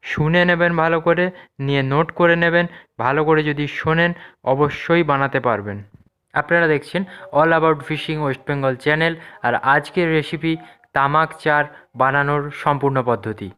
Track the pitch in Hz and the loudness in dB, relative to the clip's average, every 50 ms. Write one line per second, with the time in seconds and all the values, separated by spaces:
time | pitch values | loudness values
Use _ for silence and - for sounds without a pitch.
0 | _ - - - 151 151 165 180 180 180 175 165 170 175 170 165 160 165 165 165 | _ -8 -4 -2 0 2 2 2 4 2 2 2 2 2 4 4 4 4 2 2
1 | 160 170 170 170 180 180 180 - - _ _ - 139 139 143 139 135 131 139 147 | 2 2 2 2 2 -2 -2 -8 -20 _ _ -6 -4 0 0 0 0 2 2 0
2 | 156 156 - - 175 170 170 170 170 170 165 170 175 170 - - - _ _ - | 0 0 0 2 4 4 4 4 2 2 2 2 0 0 -6 -14 -20 _ _ -4
3 | 117 123 139 151 156 151 160 156 156 151 147 143 147 139 - - - 160 160 165 | -2 0 0 0 2 2 2 2 2 0 -2 -2 -4 -6 -6 -6 -2 0 2 2
4 | 170 175 175 - - - _ _ _ - 135 135 151 143 143 - - - 165 170 | 2 0 0 -4 -12 -20 _ _ _ -2 0 2 0 -2 -2 -6 -2 0 2 2
5 | 170 151 143 139 139 135 - 139 123 123 113 104 101 104 101 101 104 - _ - | 2 2 0 0 0 0 -2 -2 0 0 -2 -2 -4 -8 -10 -12 -14 -18 _ -20
6 | _ _ _ _ _ _ _ 139 147 - 170 170 170 160 151 143 143 - - 175 | _ _ _ _ _ _ _ -4 -2 0 2 2 2 2 0 0 -2 -6 -6 -6
7 | 190 190 - - - - - 143 156 165 165 160 156 160 156 147 135 - 160 147 | -6 -6 -10 -20 -18 -4 0 2 2 4 2 2 2 2 0 0 -2 -8 -8 -8
8 | - - 156 151 151 139 131 135 - - 147 143 135 135 131 123 - 151 151 156 | -6 -6 -6 -4 -2 -4 -4 -6 -6 -6 -4 -2 -2 -2 -2 -2 0 0 0 2
9 | 165 165 165 160 - - - - - 120 120 - - 135 139 151 147 - - 185 | 0 -2 -2 -6 -14 -20 -20 -4 -2 -2 -2 0 2 2 2 2 0 -2 -4 -2
10 | 175 165 160 160 143 - - 151 147 165 160 160 - - - _ _ _ _ 147 | 0 0 0 -2 -2 -4 -8 -6 -4 -4 -4 -4 -8 -18 -20 _ _ _ _ 0
11 | 135 139 147 156 160 156 - - - 156 151 147 147 143 - - _ _ _ 120 | 0 2 2 2 0 0 -4 -6 -2 0 2 2 0 -2 -6 -20 _ _ _ 0
12 | 127 135 135 143 143 143 147 147 143 147 143 - - 156 147 139 139 139 135 131 | 0 2 2 0 0 0 -2 -2 -4 -6 -10 -4 -2 -2 -2 0 0 0 0 0
13 | 123 123 120 110 - 113 107 - 104 95 92 | 0 0 -2 -2 -4 -8 -8 -8 -10 -14 -14